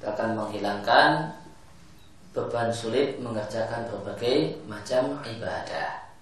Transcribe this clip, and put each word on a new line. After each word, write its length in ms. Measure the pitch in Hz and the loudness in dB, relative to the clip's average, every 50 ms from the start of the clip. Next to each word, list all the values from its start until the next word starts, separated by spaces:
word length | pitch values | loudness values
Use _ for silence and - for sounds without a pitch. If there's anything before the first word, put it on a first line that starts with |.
Itu 80 | - 107 | -4 -4
akan 260 | 107 - 117 113 107 | -2 -2 0 0 0
menghilangkan 960 | 107 107 104 107 104 101 104 101 101 - - 120 135 143 151 156 160 160 - - - - - - - - - - - - - - - - - - - - - - | -2 -2 -4 -4 -2 -2 -2 -2 -2 2 6 8 8 8 8 6 4 0 -4 -6 -10 -14 -18 -18 -20 -20 -20 -20 -20 -20 -20 -20 -20 -20 -20 -20 -20 -20 -6 -4
beban 360 | 123 117 - - 117 117 117 | -4 -2 0 0 0 0 0
sulit 480 | 110 110 110 113 113 131 143 - - - 123 | 0 0 -2 0 4 4 4 2 2 -4 -6
mengerjakan 640 | 117 113 107 - - - 113 113 113 117 113 117 113 | -4 -4 -4 -4 -2 -2 -2 -2 -2 -2 -4 -4 -4
berbagai 680 | 104 95 - 101 95 - 120 120 135 156 160 - - - - 104 | -6 -6 -6 -8 -6 -2 2 4 4 4 4 2 -2 -6 -10 -10
macam 520 | 107 - - - 127 127 131 143 143 - - | -10 -10 -4 0 2 2 4 2 0 -4 -6
ibadah. 880 | 117 110 101 92 - - - - - - - - - - - - - - - | -8 -8 -6 -4 -4 -4 -4 -4 -4 -4 -4 -4 -4 -6 -8 -12 -14 -18 -20